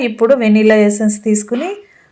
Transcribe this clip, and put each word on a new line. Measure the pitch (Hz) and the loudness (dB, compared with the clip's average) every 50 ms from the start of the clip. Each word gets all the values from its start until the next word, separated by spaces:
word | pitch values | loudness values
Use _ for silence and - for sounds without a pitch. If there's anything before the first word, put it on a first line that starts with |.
ఇప్పుడు | 254 233 220 - 226 226 277 | -2 -4 -4 -2 2 2 2
వెనిలా | 254 226 214 208 220 214 214 220 214 | 2 2 2 2 4 4 4 4 4
ఎసెన్స్ | 208 208 208 208 220 214 208 - - | 2 0 0 0 -2 -2 -2 -2 -2
తీసుకుని | 220 208 214 208 - 233 247 320 370 403 415 - _ _ _ _ _ | -2 -2 -2 -2 -4 -6 -6 -6 -8 -10 -12 -16 _ _ _ _ _